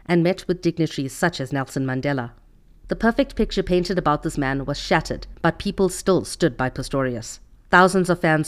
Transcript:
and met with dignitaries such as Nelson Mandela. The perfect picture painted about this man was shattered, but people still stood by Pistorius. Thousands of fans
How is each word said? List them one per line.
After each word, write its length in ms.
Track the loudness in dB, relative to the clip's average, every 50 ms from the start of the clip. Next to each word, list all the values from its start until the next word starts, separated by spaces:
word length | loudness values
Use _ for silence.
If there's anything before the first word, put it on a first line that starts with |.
| -4
and 180 | 0 2 2 2
met 240 | 2 0 -2 -4
with 140 | -6 -4 -2
dignitaries 520 | -2 -2 0 0 -2 -2 -2 -4 -6 -6 -4
such 280 | -2 -2 -2 0 -2
as 100 | -6 -4
Nelson 360 | -4 -4 -4 -4 -4 -4 -2
Mandela. 460 | -2 -2 -2 -2 -2 -2 -2 -4 -8 -10 -18 -20 _ _ _ _ -20 -20 -14 -10
The 80 | -8 -4
perfect 400 | 0 0 2 2 2 0 0 -2
picture 280 | -4 -4 -2 -2 -2 0
painted 340 | 2 2 0 0 0 -2
about 240 | 0 0 0 0 0
this 160 | -2 -4 -4
man 280 | -2 -2 -2 -2 -2 -4
was 140 | -6 -6 -6
shattered, 460 | -2 0 0 0 0 -2 -8 -8 -10 -14 -6 -2
but 160 | 0 0 0
people 320 | 0 -4 -4 0 0 0 0
still 340 | 0 -2 0 2 2 2 0
stood 320 | -2 -2 0 0 0 0
by 140 | 0 -4 -4
Pistorius. 680 | -4 -6 -8 -4 -2 -2 -2 -2 -4 -6 -10 -12 -16 -18 -20 -20 -20 -20 -2 4
Thousands 400 | 6 6 8 8 6 4 2 2
of 100 | 0 2
fans 280 | 2 2 2 2 0